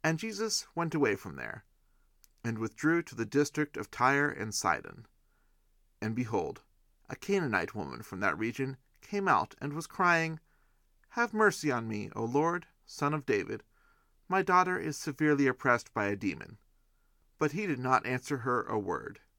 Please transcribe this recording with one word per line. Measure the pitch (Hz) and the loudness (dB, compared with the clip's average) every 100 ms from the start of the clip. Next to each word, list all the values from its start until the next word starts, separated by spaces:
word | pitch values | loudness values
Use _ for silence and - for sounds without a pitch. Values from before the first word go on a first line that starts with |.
And | 156 160 | 0 0
Jesus | 226 202 220 - - | -4 -4 -2 -2 -4
went | - 170 | -4 -2
away | 156 127 98 | 2 2 2
from | 98 67 | -4 -10
there, | 57 - _ _ _ _ _ _ _ _ | -10 -10 _ _ _ _ _ _ _ _
and | 117 113 | -6 -4
withdrew | 110 - 151 170 | -4 0 2 2
to | 160 113 | 0 -6
the | 110 | 0
district | 139 147 - 151 - | 2 2 0 -4 -4
of | 104 | -10
Tyre | - 127 139 143 | 0 2 4 0
and | - 107 | -2 -6
Sidon. | 101 92 76 50 50 - _ _ _ _ _ _ _ _ _ | -2 0 0 -4 -18 -20 _ _ _ _ _ _ _ _ _
And | 107 | -4
behold, | 113 117 110 80 - _ _ _ _ _ | -2 0 0 -2 -6 _ _ _ _ _
a | - | -12
Canaanite | - 196 151 101 85 | -2 0 2 0 -2
woman | 110 73 60 | -6 -8 -8
from | - 95 | -10 -2
that | 98 80 | -2 0
region | 110 120 135 135 _ _ | -2 -2 -6 -6 _ _
came | - 208 190 | -8 -4 2
out | 113 107 - | 2 2 -6
and | 143 | -8
was | 147 165 | -8 -10
crying, | - 180 170 160 156 _ _ _ _ _ _ _ | 0 4 4 2 -4 _ _ _ _ _ _ _
"Have | - 233 | -4 -2
mercy | 214 214 - 151 | 4 4 4 0
on | 120 113 | 0 -2
me, | 107 104 | -6 -6
O | - | -4
Lord, | 113 131 165 175 - _ _ | 0 2 2 0 -8 _ _
Son | - 143 | -4 -2
of | 151 135 | -2 0
David. | 107 - 107 - _ _ _ _ _ _ | 0 0 -8 -10 _ _ _ _ _ _
My | 190 | 0
daughter | 185 180 180 185 | 4 4 4 0
is | - 143 | -4 -6
severely | - 139 151 143 135 | -8 0 2 4 4
oppressed | 127 135 117 - | 2 2 2 2
by | - 101 | -2 -2
a | 101 | -2
demon." | 104 76 - - _ _ _ _ _ _ _ _ | -4 -8 -14 -18 _ _ _ _ _ _ _ _
But | 151 | -2
he | 151 208 | 0 -2
did | 135 | -2
not | 127 127 | 2 2
answer | 113 127 - 139 | 2 -4 -2 -4
her | 120 123 | 0 0
a | - 110 | 0 -2
word. | 95 76 - - _ | 0 -4 -4 -14 _